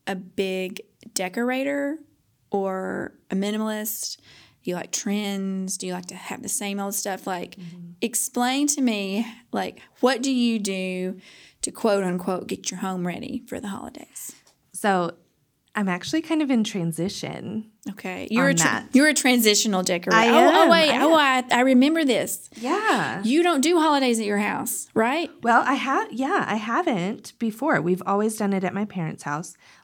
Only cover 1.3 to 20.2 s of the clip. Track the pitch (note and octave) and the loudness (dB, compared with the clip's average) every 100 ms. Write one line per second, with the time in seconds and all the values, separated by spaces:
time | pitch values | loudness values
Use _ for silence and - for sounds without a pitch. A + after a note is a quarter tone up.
1.3 | G3+ A#3+ B3+ C#4 C#4+ C#4+ D#4+ - _ _ | -2 -2 -2 -2 -2 -4 -6 -12 _ _
2.3 | _ _ G3+ F#3+ F#3+ F#3+ F#3+ - - _ | _ _ -4 -4 -4 -6 -6 -8 -14 _
3.3 | F#3+ G3+ G#3+ A3 G#3+ G#3+ - - - - | -4 -2 -2 -4 -6 -8 -8 -10 -12 -18
4.3 | - _ _ - F3 - - G3 G3+ G3+ | -20 _ _ -8 -6 -6 -6 -4 -4 -4
5.3 | G3 F#3+ F#3+ F#3+ - F#3 F3+ F3+ F#3 - | -4 -4 -6 -6 -8 -8 -8 -10 -14 -12
6.3 | - G3+ - G3+ G3+ G3+ - G#3 F#3 G3+ | -10 -8 -6 -4 -4 -4 -6 -6 -6 -6
7.3 | F3+ F3+ - E3+ F3 F3 - A#3 - - | -6 -8 -14 -18 -16 -18 -6 -4 -4 -4
8.3 | B3 B3 C4+ D4 C#4+ B3 G#3 G3 G3+ A3+ | -2 0 0 0 2 0 0 -2 -4 -4
9.3 | - _ G#3 F#3 - - _ B3+ B3 C4+ | -10 _ -6 -6 -10 -20 _ 2 2 0
10.3 | B3 A#3+ A3+ G3+ F#3+ F#3 F#3 F#3 F#3 - | 2 2 0 -2 -4 -4 -4 -6 -8 -16
11.3 | - - _ - - A3+ G3 F#3 F3+ F3+ | -20 -20 _ -12 -2 2 2 0 -2 -2
12.3 | F#3 - F#3+ - F#3 F#3+ F#3 F3 - - | -4 -6 -8 -8 -6 -6 -4 -4 -6 -8
13.3 | A#3+ - - G3+ G3 - - - - - | -10 -8 -10 -8 -10 -12 -16 -18 -16 -16
14.3 | - _ _ _ - G#3+ F#3 E3+ - _ | -18 _ _ _ -4 0 0 0 -6 _
15.3 | _ _ _ _ G#3+ F#3+ F3 - D#4+ D#4+ | _ _ _ _ -4 -2 -2 -2 -4 -2
16.3 | D#4+ C#4 A#3+ G#3+ G3+ E3+ D#3+ F#3+ - C#3 | -2 2 2 0 -2 -4 -2 -4 -4 -10
17.3 | - - A3 - _ - G3 F#3+ F#3 - | -10 -8 -10 -10 _ -14 -12 -10 -10 -2
18.3 | A3+ C4+ E3 D#3 G#2 - B3+ D4+ C4+ B3+ | 2 2 4 2 0 2 4 6 4 2
19.3 | B3 A3 G#3 A3 F#3+ F#3 F3 F#3 A3 | 4 4 2 2 0 0 -2 4 4